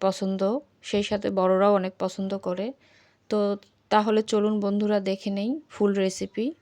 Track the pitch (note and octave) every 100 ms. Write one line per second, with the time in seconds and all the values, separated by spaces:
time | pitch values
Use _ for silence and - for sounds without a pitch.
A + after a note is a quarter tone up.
0 | F#3+ F#3+ F#3+ F#3+ G3 C4 - _ - G3+
1 | G#3 G#3 G3+ F#3+ F#3 F#3+ G3+ G3+ F#3 -
2 | F#3+ - F#3+ G3 F#3+ F3+ A3 - _ _
3 | _ _ - G#3+ G3+ G3+ _ _ - G#3+
4 | G#3+ G#3+ A3 G#3+ G#3+ G#3+ G3+ G3+ G#3 G#3
5 | G3 F#3+ G#3 G3 G#3+ D4+ - - G3+ G3
6 | F#3+ - G3 - B3 E4+